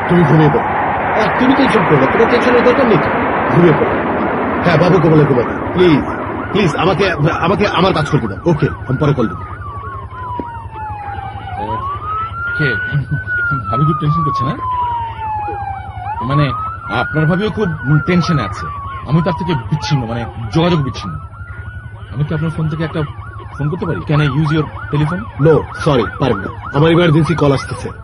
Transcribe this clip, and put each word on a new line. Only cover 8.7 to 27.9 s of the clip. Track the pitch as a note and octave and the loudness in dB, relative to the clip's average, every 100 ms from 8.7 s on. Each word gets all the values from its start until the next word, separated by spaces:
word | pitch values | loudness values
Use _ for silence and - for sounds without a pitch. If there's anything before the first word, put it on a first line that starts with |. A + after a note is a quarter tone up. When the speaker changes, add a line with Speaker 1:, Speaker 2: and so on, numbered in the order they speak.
| - - | -2 -4
Speaker 1:
আমি | B2+ | 0
পরে | D3 | 0
কল | C3+ A2 | 2 -2
দেবো। | - - - - - - - B5+ B5+ B5 A#5 A#5 A5+ A5 A5 G#5+ G#5 G5+ G5+ G5 G5 - F#5 A5+ B5 C6+ C6+ C6+ C6+ C6+ C6+ C6+ C6+ | -4 -10 -12 -10 -10 -10 -12 -12 -12 -8 -8 -8 -12 -12 -12 -10 -10 -10 -10 -10 -12 -10 -8 -6 -6 -6 -8 -6 -6 -6 -6 -6 -2
Speaker 2:
কে? | C6+ C6+ C6+ C6+ - - - C6+ C6+ C6+ C6+ | -2 -2 -4 -4 -4 -6 -4 -4 -2 -4 -4
ভাবি | C6+ | 0
খুব | C6+ C6+ | 0 0
টেনশন | - C6+ | 0 0
করছে | C6+ C6+ | -2 -2
না? | C6 B5+ B5+ B5+ A#5+ A#5+ A#5 A5+ A5 G#5+ G#5 G5+ - - - - - - B2 | -4 -4 -6 -4 -4 -4 -8 -8 -8 -6 -6 -8 -8 -10 -12 -10 -8 -6 -2
মানে, | D3 C#3+ - - - - | 0 0 -2 -6 -10 -6
আপনার | A#2+ A#2 D3 D#3 | -4 -2 0 0
ভাবিও | F3+ G#3+ | 0 0
খুব | G3 G3+ D3+ B2+ D3+ - | -2 -2 -2 2 2 4
টেনশনে | F3+ D#3 D3+ | 0 2 0
আছে। | G2+ G#2 - - - - - | -2 -6 -8 -8 -10 -10 0
আমি | D#3 | 0
তার | F3+ D#3 | 0 -2
থেকে | E3+ | -2
বিচ্ছিন্ন, | D3+ A2 D3+ - C#3 A2+ | -2 -2 -4 0 -2 -2
মানে, | A#2 - - - | -6 -6 -8 -2
যোগাযোগ | E3 F3 E3+ | 0 2 2
বিচ্ছিন্ন। | C3 - - D#3 - - - - - - - - - | 0 -6 -8 -10 -12 -16 -14 -14 -14 -14 -16 -16 -10
আমি | A2+ | -4
কি | D3 | -2
আপনার | D#3 D#3+ | -2 -2
ফোন | D#3 D#3+ | -2 -2
থেকে | D#3 | -2
একটা | D#3+ E3 D3 - - - - - | -4 -4 -6 -8 -14 -14 -12 -4
ফোন | D3 | -4
করতে | F3 F3 | -2 -4
পারি? | G2+ | -4
Can | G#2+ D3 | 0 2
I | D3 | 2
use | C3+ D#3 | 2 0
your | D#3+ | 0
telephone? | D3 - - D3 D3+ F3+ A3 - D3+ | -2 -8 -4 -2 -2 -2 -6 2 4
Speaker 1:
No, | C#3+ - - D#3+ | 4 2 -2 2
sorry, | C3+ G2 - | 2 2 -2
পারেন | C3+ A2 | 0 0
না। | - - - | -4 -10 -4
আমার | C#3 D#3+ | 2 6
ইমার্জেন্সি | E3+ F3 D3+ D3+ | 6 6 4 2
কল | E3 C#3+ | 2 2
আসতেছে। | C3+ - A#2+ D3+ | 2 -2 -8 -8